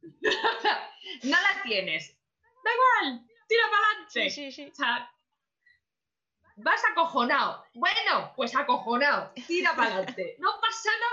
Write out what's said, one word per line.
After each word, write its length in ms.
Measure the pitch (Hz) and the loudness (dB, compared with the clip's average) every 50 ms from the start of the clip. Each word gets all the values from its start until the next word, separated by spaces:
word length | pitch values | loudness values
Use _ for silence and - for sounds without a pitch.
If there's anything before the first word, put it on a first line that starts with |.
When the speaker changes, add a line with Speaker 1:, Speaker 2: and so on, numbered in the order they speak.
Speaker 1:
<laughs> 1200 | - 330 294 - - - 381 392 - 466 - - - 427 - - - - - - - 381 359 247 - | -20 -20 -10 -4 -2 0 0 0 0 -2 -2 0 0 0 0 0 -4 -10 -16 -18 -18 -18 -14 -8 -2
No 140 | 262 311 359 | 0 2 4
la 220 | 381 403 370 - - | 4 4 2 0 -2
tienes. 480 | 240 214 190 185 175 160 156 151 - _ _ _ _ _ _ _ _ _ _ - | -2 -2 -2 -2 -2 -4 -6 -6 -8 _ _ _ _ _ _ _ _ _ _ -2
Da 80 | 440 480 | -2 2
igual, 480 | 466 523 508 - - 359 277 247 233 - _ _ _ _ - | 4 4 6 4 4 2 -2 -4 -8 -12 _ _ _ _ 0
tira 140 | 440 466 453 427 | 2 2 4 4
pa'lante. 420 | 440 415 427 427 427 359 330 - | 2 2 2 2 0 -2 -6 -8
Speaker 2:
Sí, 180 | - 240 214 190 | -4 -2 -2 -2
sí, 200 | - 294 285 269 | -4 -6 -10 -12
sí. 180 | 254 302 285 285 | -12 -14 -16 -14
Speaker 1:
O 40 | - | -8
sea, 320 | - 277 240 240 247 240 - - _ _ _ _ _ _ _ _ _ _ _ _ _ _ _ _ _ _ _ _ _ _ _ _ _ _ _ _ 202 | -4 -2 0 -2 -2 -4 -10 -20 _ _ _ _ _ _ _ _ _ _ _ _ _ _ _ _ _ _ _ _ _ _ _ _ _ _ _ _ -4
vas 240 | 220 320 392 427 440 440 | 0 0 2 2 2 0
acojonado. 720 | - 339 330 - - 262 240 254 294 269 226 185 - - - _ - | 2 2 0 2 2 0 2 2 2 2 2 0 -2 -6 -14 _ -8
Bueno, 580 | 240 269 381 427 440 427 403 320 196 151 - - | -2 0 0 0 0 0 0 0 0 -2 -4 -6
pues 200 | - 262 - - | -4 -4 -2 0
acojonado. 760 | 269 - - - - - 226 233 240 285 294 233 190 - - - 254 - - | 0 2 2 0 0 0 0 0 2 2 2 2 0 -2 -6 -12 -14 -8 -4
Tira 280 | 339 359 339 339 320 | -2 0 2 2 2
pa'lante. 600 | - 233 226 - - - - 254 - 180 170 - | 2 0 0 0 -2 -4 -4 -6 -8 -8 -8 -6
Speaker 2:
<laughs> 40 | - | -4
Speaker 1:
No 200 | 330 415 415 - | -2 -2 -2 0
pasa 280 | 415 440 440 - - 427 440 453 466 480 | -2 -4 -2 -2 -2 -2 0 0 0 -2